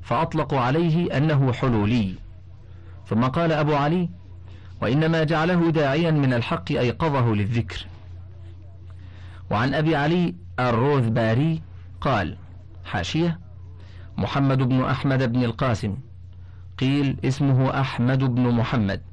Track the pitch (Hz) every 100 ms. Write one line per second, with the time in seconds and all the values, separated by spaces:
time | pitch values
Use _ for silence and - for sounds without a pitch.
0 | - 123 160 156 147 143 123 151 170 160
1 | 175 135 156 143 131 120 131 110 104 123
2 | 95 - - - - - - - - -
3 | - 110 131 151 170 156 151 143 147 180
4 | 175 - - - - - - - 107 139
5 | 160 165 156 160 165 180 165 160 143 147
6 | 170 151 135 120 117 165 - 143 123 113
7 | 160 139 120 104 101 117 - - - -
8 | - - - - - - - - - -
9 | - - - - - 104 127 156 156 151
10 | 143 175 170 - - - 127 113 139 143
11 | 117 110 113 113 160 160 - - - -
12 | 147 117 85 - - - - - - 101
13 | 85 156 170 165 - - - - - -
14 | - - - 139 139 131 127 131 131 131
15 | 143 131 131 123 120 - 135 113 107 95
16 | - - - - - - - - 131 143
17 | 139 - 131 131 139 131 131 135 135 -
18 | 120 131 131 123 123 117 117 131 98 95
19 | -